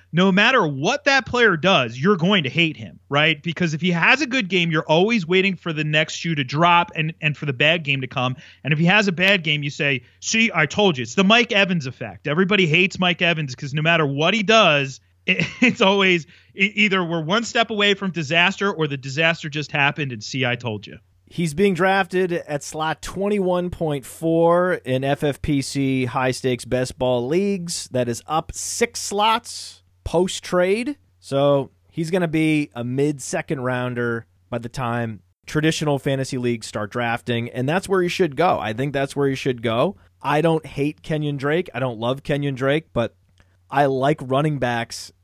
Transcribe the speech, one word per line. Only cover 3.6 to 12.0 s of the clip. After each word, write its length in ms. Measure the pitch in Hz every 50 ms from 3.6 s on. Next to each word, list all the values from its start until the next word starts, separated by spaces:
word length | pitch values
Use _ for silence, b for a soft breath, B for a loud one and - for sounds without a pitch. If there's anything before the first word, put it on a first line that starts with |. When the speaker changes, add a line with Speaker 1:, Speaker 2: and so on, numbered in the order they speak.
| 175 165 147
Speaker 1:
if 60 | 151
he 100 | 175 185
has 320 | 170 170 170 214 262 262
a 40 | 311
good 220 | 247 233 262 214 175
game, 220 | 190 180 170 165
you're 180 | 156 156 - -
always 380 | 156 165 185 220 240 226 165
waiting 300 | 156 185 190 185 196 190
for 160 | - - 175
the 120 | 156 147 151
next 300 | 151 151 156 160 - -
shoe 200 | - - 170 165
to 100 | 143 139
drop 460 | 127 143 147 170 175 170 175 165 - -
and, 160 | 165 156 156 165 -
and 160 | - 151 143
for 80 | - 160
the 60 | 143
bad 320 | 131 117 147 151 170 180 151
game 160 | 143 139 135
to 60 | 131
come. 300 | 127 - 139 123 127 131 B B B B B B
And 80 | 143
if 60 | 156 147
he 80 | 170
has 220 | 170 196 214 214 196
a 40 |
bad 320 | 170 160 185 196 208 190 151
game, 180 | 160 151 147
you 80 | 143 143
say, 320 | - - 156 143 139 120 b b b b
"See, 300 | - - - 226 226 226 -
I 120 | 165 156
told 300 | 147 - 202 208 190 156
you." 60 | 127
It's 120 | 117 110 -
the 100 | 196 190
Mike 280 | 190 220 240 240 -
Evans 340 | 220 196 202 175 190 170 127
effect. 400 | 131 120 -